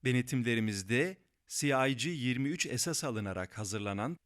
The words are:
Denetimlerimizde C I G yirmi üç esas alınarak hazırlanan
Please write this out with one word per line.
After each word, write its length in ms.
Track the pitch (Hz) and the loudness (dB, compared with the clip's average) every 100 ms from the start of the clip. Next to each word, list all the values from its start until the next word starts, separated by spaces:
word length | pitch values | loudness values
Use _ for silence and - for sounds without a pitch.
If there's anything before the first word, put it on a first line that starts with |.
Denetimlerimizde 1120 | 131 123 123 135 117 117 110 101 95 120 165 190 _ _ _ | 2 2 2 0 2 2 2 -2 0 2 2 -2 _ _ _
C 400 | - 147 135 131 | -2 2 4 4
I 60 | 131 | 2
G 140 | 135 | -2
yirmi 380 | 170 123 123 135 | -2 0 0 0
üç 180 | 170 - | 0 -2
esas 380 | - - 156 | -2 0 0
alınarak 540 | 147 110 101 92 92 - | -2 -2 -2 -4 -6 -6
hazırlanan 580 | 104 107 101 101 113 170 | -6 -4 -2 -2 -4 -6